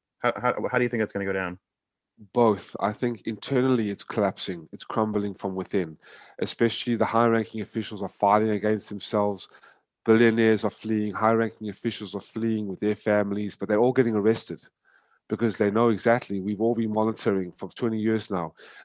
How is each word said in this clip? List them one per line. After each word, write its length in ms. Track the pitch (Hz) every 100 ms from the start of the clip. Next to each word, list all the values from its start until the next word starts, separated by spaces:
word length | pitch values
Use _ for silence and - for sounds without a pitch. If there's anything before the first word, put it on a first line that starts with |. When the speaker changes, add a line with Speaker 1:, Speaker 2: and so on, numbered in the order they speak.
| _ _
Speaker 1:
How, 140 | 123
how, 340 | - 123 - 104
how 60 | 123
do 40 |
you 60 | 120
think 140 | 117
that's 100 | 107
gonna 120 | 101 98
go 60 |
down? 260 | 95 90 90 _ _ _ _ _ _ 104
Speaker 2:
Both. 420 | 123 117 98 - -
I 120 | 101
think 300 | 107 120 113 -
internally 640 | 107 - 135 131 123 104
it's 140 | 98
collapsing, 640 | - - 98 - - 87 78
it's 120 | -
crumbling 500 | - 113 107 104 101
from 200 | 92 98
within, 440 | 92 92 98 82 80 - - - -
especially 580 | 107 - 117 - 123 113
the 80 |
high-ranking 560 | 110 113 117 113 104 110
officials 420 | 101 113 104 104
are 60 | 98
fighting 420 | - 101 107 110
against 380 | 107 107 107 -
themselves. 600 | 104 - 110 104 95 - - - _ _ _
Billionaires 600 | - 113 117 113 113 107
are 60 | 104
fleeing, 420 | - 110 107 107
high-ranking 560 | 98 110 113 110 - 107
officials 460 | 95 117 - 101
are 60 | 101
fleeing 480 | - 113 113 110 101
with 100 | 90
their 160 | 104
families, 600 | 107 - 104 101 101 104 -
but 120 | -
they're 120 | 104
all 120 | 123
getting 220 | 127 117
arrested, 480 | 107 104 113 - 127 - _ _ _ _ _ -
because 280 | 107 117 -
they 140 | 101
know 180 | 107 117
exactly, 520 | 101 117 120 - 98
we've 200 | 98 101
all 140 | 117
been 180 | 113 110
monitoring 600 | 107 110 107 113 98 90
for 160 | - 95
twenty 280 | - 120 110
years 320 | 107 110 -
now. 240 | 95 80 - - -